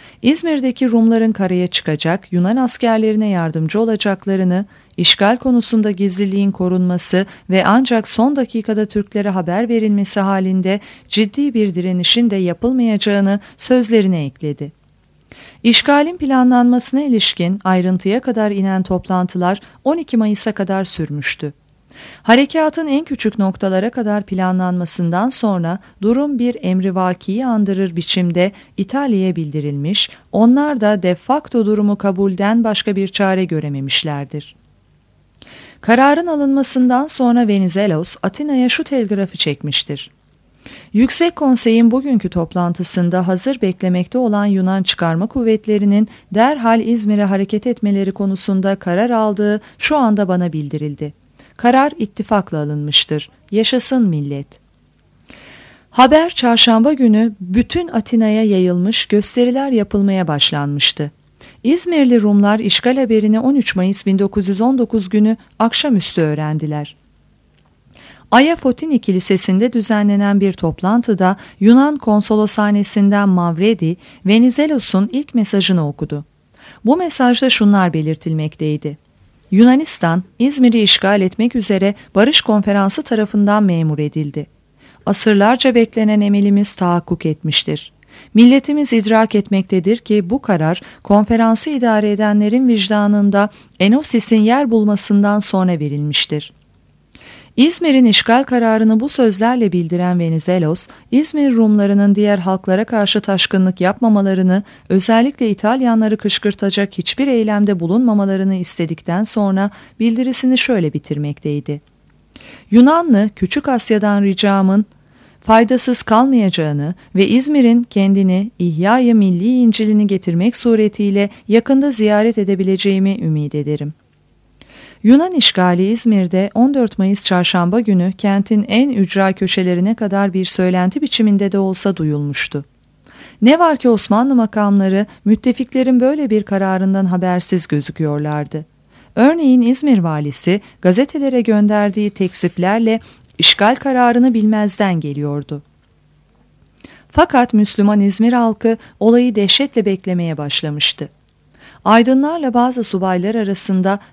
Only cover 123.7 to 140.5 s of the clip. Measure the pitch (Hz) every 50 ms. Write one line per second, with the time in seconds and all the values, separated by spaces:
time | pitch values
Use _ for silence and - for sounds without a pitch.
123.7 | 151 143 143 147 156 - _ _ _ _ _ _ _ _ _ _ _ _ - _
124.7 | - - - - - _ - 208 247 285 339 370 370 302 233 - - 196 180 180
125.7 | 175 175 185 196 226 233 - 233 220 196 185 175 175 185 196 196 - 226 240 269
126.7 | 285 269 240 214 - - 190 190 202 196 - - 190 180 180 - - 180 175 180
127.7 | 185 233 233 214 202 180 175 190 190 - - 202 196 196 196 - 220 208 208 -
128.7 | 196 226 262 285 247 214 190 165 - 196 190 190 185 - 196 180 - - 185 180
129.7 | 180 175 180 208 233 - 220 202 190 196 202 196 175 190 185 - - - 185 185
130.7 | 180 185 180 185 - 285 302 - - - 226 214 202 196 202 196 - 196 196 190
131.7 | 185 - - 202 185 165 156 151 147 147 147 143 139 - - - - 143 139 -
132.7 | _ _ _ _ _ _ _ _ _ - - - - _ 214 233 294 330 349 330
133.7 | 302 - - 247 226 202 - - 214 220 247 277 269 240 226 208 - 214 208 202
134.7 | 202 202 190 190 190 196 208 - - _ _ 208 220 214 - 254 240 - 262 -
135.7 | - 262 254 254 262 247 247 262 294 302 294 226 214 214 208 - 202 190 196 190
136.7 | 190 185 190 190 190 190 190 180 180 180 185 185 180 180 175 - 190 180 160 -
137.7 | 151 147 139 - - - 160 147 147 147 147 151 151 151 147 143 - 151 156 -
138.7 | _ _ _ _ _ _ _ _ _ - 233 277 320 339 320 269 254 254 233 233
139.7 | 262 - 294 294 254 202 170 165 156 151 147 143 135 - - 175